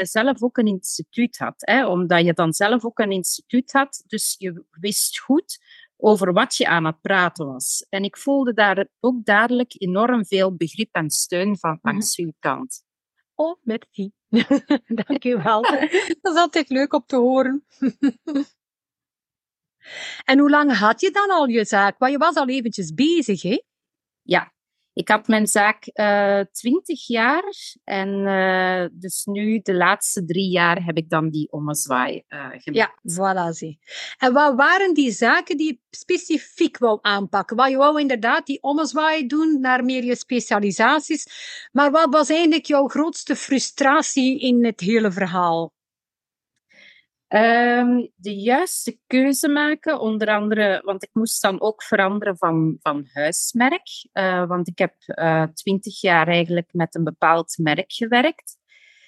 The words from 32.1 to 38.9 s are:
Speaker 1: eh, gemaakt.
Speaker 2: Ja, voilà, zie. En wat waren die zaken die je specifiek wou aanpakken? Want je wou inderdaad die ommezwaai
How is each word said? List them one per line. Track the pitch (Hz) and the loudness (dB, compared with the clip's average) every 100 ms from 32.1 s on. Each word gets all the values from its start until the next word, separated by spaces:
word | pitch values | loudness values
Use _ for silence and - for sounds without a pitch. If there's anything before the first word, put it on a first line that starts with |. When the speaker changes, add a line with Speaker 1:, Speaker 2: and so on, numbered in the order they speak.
| - - | -6 -12
Speaker 1:
eh, | 147 | -16
gemaakt. | 131 127 156 220 | -16 -14 -6 -2
Speaker 2:
Ja, | 214 - | -2 -4
voilà, | - 170 196 185 170 | -10 -4 -2 -2 -4
zie. | 165 160 151 - - - - | -6 -12 -14 -18 -16 -16 -2
En | 254 | 2
wat | 262 294 254 | 4 4 4
waren | 294 370 392 | 4 4 2
die | 302 262 | 2 0
zaken | 196 233 330 359 302 | 2 2 2 0 -4
die | 311 | -4
je | 247 _ | -6 _
specifiek | - - 349 - 302 - - 311 - | -10 -4 -4 -2 -4 -4 -2 -2 0
wou | 240 208 | 0 0
aanpakken? | 208 202 202 202 - 226 | 0 -2 -2 -4 -2 0
Want | 262 | 2
je | 262 | 4
wou | 285 302 | 2 2
inderdaad | 285 240 233 311 - | 0 0 0 -2 -2
die | 277 | -6
ommezwaai | 269 294 285 | -2 -2 -2